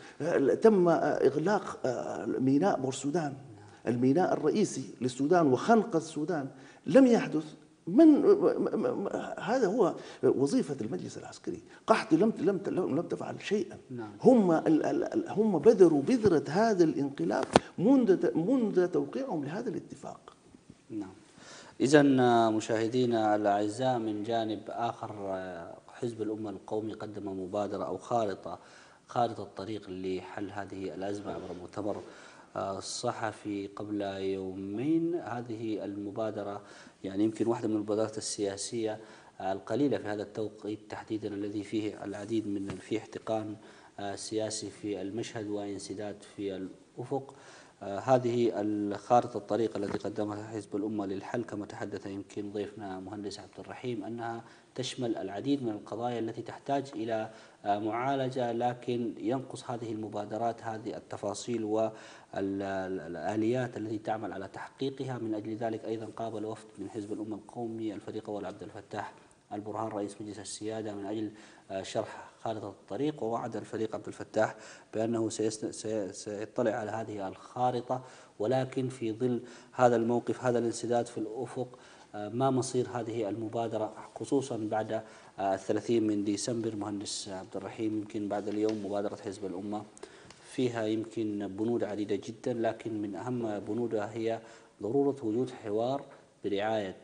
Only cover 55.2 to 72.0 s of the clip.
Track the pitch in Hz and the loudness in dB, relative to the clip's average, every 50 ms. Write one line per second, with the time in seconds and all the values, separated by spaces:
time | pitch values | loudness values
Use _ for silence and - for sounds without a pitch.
55.2 | 95 95 98 104 113 135 143 135 123 113 104 101 - - - 110 123 120 120 117 | -6 -6 -6 -4 -2 0 0 0 0 -4 -6 -6 -8 -8 -6 -4 -4 -2 -2 -2
56.2 | 113 110 110 117 113 - - - - - 139 139 135 135 - 104 110 117 110 110 | -4 -4 -6 -8 -10 -12 -12 -10 -4 -2 -2 -2 -2 -4 -6 -6 -4 -2 -2 -2
57.2 | 110 113 - - - - - _ - 104 101 104 110 110 107 117 127 135 139 135 | -4 -6 -10 -16 -20 -20 -18 _ -2 0 0 0 0 -2 -2 0 0 0 0 0
58.2 | 131 127 131 135 120 120 117 117 120 123 123 127 - - 123 120 120 110 - - | 0 -2 -2 -2 -2 0 0 0 0 0 -2 -2 -4 -2 -2 0 -2 -4 -4 -4
59.2 | 80 107 127 135 131 - - - - - 127 - 120 110 113 107 107 104 104 104 | -2 0 0 -2 -2 -6 -12 -12 -8 -8 -8 -6 -6 -6 -6 -6 -6 -6 -6 -6
60.2 | 104 104 107 107 117 117 113 - 117 117 113 110 107 104 - - - - 110 107 | -6 -4 -2 -2 0 -2 -2 -4 -6 -8 -8 -6 -6 -8 -8 -8 -10 -10 -8 -6
61.2 | - 101 98 - - - 120 113 110 104 107 110 113 110 - - - - - - | -4 -4 -4 -4 -4 -4 -2 -2 0 0 2 2 2 0 -2 -6 -16 -20 -20 -20
62.2 | - - - 95 98 98 98 98 98 98 98 95 95 92 92 92 78 82 87 82 | -16 -10 -6 -4 -2 -2 -2 -2 -2 -4 -4 -4 -4 -4 -4 -6 -6 -8 -8 -6
63.2 | 76 92 107 110 110 113 123 131 123 123 - 117 107 110 113 104 - 117 107 107 | -4 -2 0 2 2 2 2 2 0 -2 -4 -6 -6 -4 -6 -4 -4 -4 -4 -4
64.2 | 113 95 87 95 98 95 - - - - - - 135 139 135 - 135 131 127 120 | -4 -6 -6 -8 -10 -10 -10 -12 -14 -12 -8 -6 -4 -4 -4 -4 -6 -6 -4 -4
65.2 | 113 110 107 107 104 110 110 107 117 113 110 110 - 104 113 110 107 - - - | -4 -4 -4 -4 -4 -6 -4 -4 -2 -4 -4 -4 -4 -4 -4 -4 -6 -8 -8 -8
66.2 | 113 113 110 107 107 107 110 - - - - - 95 98 - 113 101 104 107 98 | -6 -6 -6 -6 -6 -6 -8 -10 -12 -16 -14 -12 -12 -10 -8 -8 -8 -6 -6 -6
67.2 | 110 110 104 98 - - - - 120 113 113 113 110 110 98 - - - 107 107 | -6 -6 -8 -10 -12 -12 -10 -8 -8 -6 -6 -6 -6 -6 -6 -8 -8 -8 -8 -8
68.2 | - - 104 101 95 92 101 104 113 104 - 104 95 - - 101 95 - - - | -6 -6 -6 -6 -6 -8 -10 -10 -12 -14 -14 -16 -14 -10 -8 -8 -8 -8 -12 -18
69.2 | - - _ _ _ - 101 104 104 107 101 107 113 110 107 101 101 101 - - | -20 -20 _ _ _ -12 -10 -8 -8 -6 -4 -4 -4 -4 -4 -4 -6 -6 -8 -10
70.2 | 107 104 98 104 98 - - - 104 107 113 113 110 110 101 101 98 98 110 113 | -12 -12 -12 -12 -12 -12 -10 -8 -8 -6 -6 -6 -6 -6 -8 -8 -6 -6 -4 -4
71.2 | 107 104 104 - - - - - - - 98 95 95 - - 117 | -4 -6 -8 -12 -18 -20 -20 -20 -12 -8 -8 -6 -6 -4 -4 -4